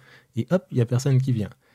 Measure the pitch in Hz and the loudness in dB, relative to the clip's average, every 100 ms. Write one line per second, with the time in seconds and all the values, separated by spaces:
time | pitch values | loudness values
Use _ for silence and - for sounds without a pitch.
0 | _ - _ 110 120 185 - 127 113 123 | _ -20 _ -8 -2 -2 0 -2 0 0
1 | 143 131 131 110 95 - _ | 2 2 2 -2 -4 -10 _